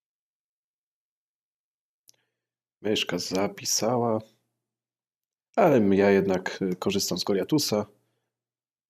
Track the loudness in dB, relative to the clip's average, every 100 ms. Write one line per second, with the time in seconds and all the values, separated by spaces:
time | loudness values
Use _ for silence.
0 | _ _ _ _ _ _ _ _ _ _
1 | _ _ _ _ _ _ _ _ _ _
2 | _ _ _ _ _ _ _ _ -4 -4
3 | -4 -6 -6 -4 -4 -6 -6 -4 -2 0
4 | -2 -2 -6 _ _ _ _ _ _ _
5 | _ _ _ _ _ 2 4 4 4 4
6 | 6 4 2 -2 -4 -6 -4 -2 -2 -2
7 | -2 -4 -2 -2 0 -2 0 -2 -4 _
8 | _ _ _ _ _ _ _ _ _